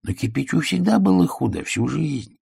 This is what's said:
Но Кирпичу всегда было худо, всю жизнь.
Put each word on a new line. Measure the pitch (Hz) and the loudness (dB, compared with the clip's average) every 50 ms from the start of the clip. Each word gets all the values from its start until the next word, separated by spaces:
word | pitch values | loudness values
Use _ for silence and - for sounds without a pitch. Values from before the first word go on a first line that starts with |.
| _ | _
Но | - 95 | -6 -6
Кирпичу | - - 113 113 131 135 - - - | -4 -4 -4 -4 -4 -4 0 0 0
всегда | 156 - - 90 87 107 110 110 | 0 0 -2 0 2 2 4 4
было | 190 - 92 92 87 85 | 4 4 6 4 4 2
худо, | - - - 110 - - - | 2 -2 -2 -2 -2 -4 -6
всю | - - 101 117 120 | -6 -4 -2 -2 -2
жизнь. | 135 151 160 151 143 - 55 55 _ _ _ | -2 -2 -4 -4 -4 -6 -8 -12 _ _ _